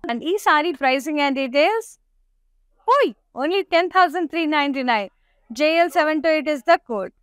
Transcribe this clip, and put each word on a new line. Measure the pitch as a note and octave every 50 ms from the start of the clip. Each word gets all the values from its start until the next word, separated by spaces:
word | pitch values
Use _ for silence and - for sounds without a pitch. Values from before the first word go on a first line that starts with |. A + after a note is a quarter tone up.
| - E4+
And | A#3 A#3+ - D#4
ఈ | F#4 G#4 -
saree | G4 D#4+ D4+ D4+ F4+ D#4+ -
pricing | C#4 C4 C4 C#4 B3 D#4 D4+ D4 C#4+ C#4+
and | C4+ C4
details, | C4+ C4 A#3+ C#4+ D4+ F4+ A4 A4+ G#4+ - - _ _ _ _ _ _ _ _ _ _ _ _ _ _ _ _ _ _ - A#4+
ఓయ్, | C#5+ C5 E4 G#3 _ _ _ _ -
only | C4 D#4 F4+ G4+ F4+ _ F4
ten | E4 F4+ F4+ -
thousand | F#4 F4+ F4 C#4 F4+ F4 C#4 -
three | E4+ E4 D4+ D#4 D4+
ninety-nine. | C#4+ C#4+ C4+ C#4 C4 B3 A#3 G#3+ G3+ F#3 _ _ _ _ _ _ _ _ A#3 A3
J | D4 D#4 D#4+ E4 E4+ F4
L | - F4
seven | D4+ D4+ D#4 D#4
two | C4+ E4 D#4
eight | D#4 C4+ D#4 D4+
is | C#4 - -
the | E4+ F#4 _ _
code. | A#3+ G3+ F#3+ F3+ _ _